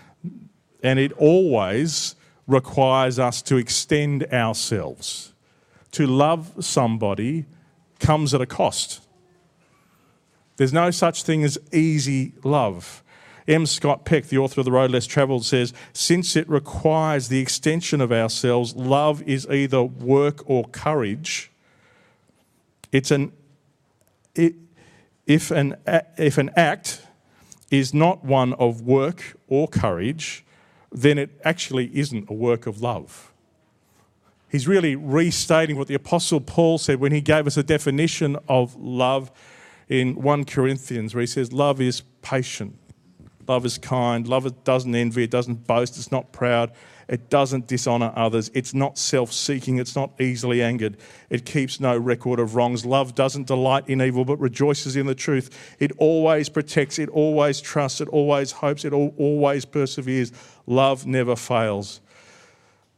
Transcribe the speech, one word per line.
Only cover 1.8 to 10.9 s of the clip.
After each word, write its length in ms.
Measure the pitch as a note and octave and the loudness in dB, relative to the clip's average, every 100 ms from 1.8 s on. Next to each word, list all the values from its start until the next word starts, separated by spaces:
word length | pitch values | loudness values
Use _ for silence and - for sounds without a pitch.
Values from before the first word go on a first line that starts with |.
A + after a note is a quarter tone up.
| D#3+ C#3+ - - _ _ - | -2 -4 -8 -10 _ _ 0
requires 720 | C3 B2+ - C3 C3 C3 B2+ | 2 2 0 2 4 2 0
us 220 | B2 A#2+ | -2 -2
to 160 | - C3 | 0 0
extend 760 | A#2 - - D3+ D3 C#3 D3+ | 2 -4 0 0 0 -2 -2
ourselves. 1000 | B2+ A2+ G#2+ - G#2+ D2 B1+ - - - _ _ _ _ _ _ | 0 0 -2 -4 -4 -4 -10 -12 -12 -14 _ _ _ _ _ _
To 140 | - C#3 | 0 2
love 460 | C3 D3 E3+ E3 - | 4 4 2 -4 -10
somebody 880 | - - A#2+ A2+ G#2 G2 A2+ D#3+ D3 - _ _ _ _ | -2 0 0 0 -2 -2 -2 -4 -6 -14 _ _ _ _
comes 360 | - D3+ C#3+ | 2 4 2
at 80 | C3 | 0
a 40 | B2+ | -2
cost. 600 | - - - - - _ _ _ _ _ _ _ _ _ _ _ _ _ _ _ - | 0 -2 0 -6 -10 _ _ _ _ _ _ _ _ _ _ _ _ _ _ _ -2
There's 160 | C3+ | 2
no 160 | D#3 F3 | 2 2